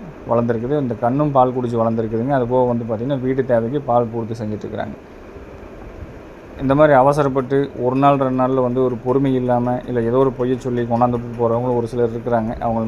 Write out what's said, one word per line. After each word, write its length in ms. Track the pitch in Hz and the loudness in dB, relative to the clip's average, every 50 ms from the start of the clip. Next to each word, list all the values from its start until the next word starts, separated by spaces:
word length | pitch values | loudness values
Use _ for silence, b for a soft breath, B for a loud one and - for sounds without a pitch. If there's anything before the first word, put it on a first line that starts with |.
| 220 170 143 - - 123 | -12 -16 -16 -12 -6 -2
வளர்ந்துருக்குது. 460 | 117 117 117 117 120 113 113 123 147 151 | 0 0 2 0 0 -2 -2 -2 -2 -2
இந்த 140 | 139 123 117 107 123 | -2 -2 -4 -2 -2
கண்ணும் 260 | 120 127 143 151 151 | 0 0 0 0 2
பால் 240 | 135 135 127 127 123 | 4 4 2 2 2
குடிச்சு 220 | 127 120 117 120 117 | -2 -4 -2 0 0
வளர்ந்துருக்குதுங்க. 540 | 113 117 113 113 113 110 113 113 113 135 143 135 | 0 0 0 0 -2 -2 -2 -2 -2 0 0 0
அதுபோக 260 | 123 117 123 127 127 123 | 0 2 2 2 2 2
வந்து 140 | 120 117 120 | 0 -2 -2
பார்த்தீங்கன்னா, 340 | 113 113 104 117 135 147 131 | -4 -4 -4 -2 -2 -4 -2
வீட்டு 240 | 123 131 131 135 127 | -2 -2 0 0 0
தேவைக்கு 340 | 127 123 113 113 117 135 147 | 2 2 2 2 0 -4 -4
பால் 300 | 139 131 120 120 120 113 | -2 0 2 2 2 0
பூர்த்தி 240 | 117 117 113 107 113 113 117 | -2 -6 -6 -6 -6 -8 -6
செஞ்சுட்ருக்குறாங்க. 520 | 107 107 101 - 107 110 104 104 - - - - - - - - - - - - - - - - - - - - - - - - - - - - - - - - - - - | -6 -6 -6 -8 -8 -8 -8 -8 -8 -10 -14 -16 -20 -20 -20 -20 -18 -18 -18 -18 -18 -18 -18 -18 -18 -18 -18 -18 -16 -16 -16 -16 -16 -16 -18 -18 -20 -20 -20 -20 -18 -12 -6
இந்த 120 | 135 131 135 | 0 2 4
மாதிரி 180 | 143 156 151 143 | 6 8 8 8
அவசரப்பட்டு 640 | 131 127 143 143 151 143 139 131 139 127 123 139 139 139 139 - 127 120 | 8 6 6 6 4 2 2 2 0 0 0 2 0 0 0 -2 -2 -2
ஒரு 100 | 123 127 135 | 0 2 4
நாள் 160 | 139 143 143 135 | 4 4 4 4
ரெண்டு 220 | 135 131 127 127 | 2 0 0 0
நாள்ல 200 | 127 127 135 131 | 0 2 2 2
வந்து 180 | 127 123 120 131 131 | 0 0 2 2 0
ஒரு 120 | 127 127 113 120 | 0 0 -2 -2
பொறுமை 240 | 127 127 139 139 135 131 | 0 0 2 2 2 2
இல்லாம, 380 | 127 127 123 123 120 120 123 123 123 - 117 | 0 2 2 0 2 2 0 -2 -4 -4 -4
இல்ல 120 | 123 120 113 113 | -2 -2 0 2
ஏதோ 80 | 120 131 | 4 4
ஒரு 140 | 135 135 | 2 2
பொய்யை 260 | 123 123 123 127 131 120 - | 2 -2 -2 -2 -2 -2 -2
சொல்லி 160 | 131 120 120 | -4 -2 -2
கொண்டாந்து 340 | 120 117 120 117 123 123 120 | -2 0 0 2 2 2 0
விட்டுட்டு 240 | 120 120 120 117 117 | -2 -4 -6 -4 0
போறவங்களும் 360 | 120 113 113 117 123 127 123 120 | 0 2 2 0 0 0 0 0
ஒரு 80 | 117 113 | -2 -2
சிலர் 200 | 127 120 120 113 113 | -2 0 -2 0 -2
இருக்கிறாங்க. 340 | 117 113 127 117 117 110 110 127 - - | -4 -4 0 0 0 0 -2 -4 -4 -2
அவங்கள 200 | 117 113 113 113 | -2 -2 -2 -2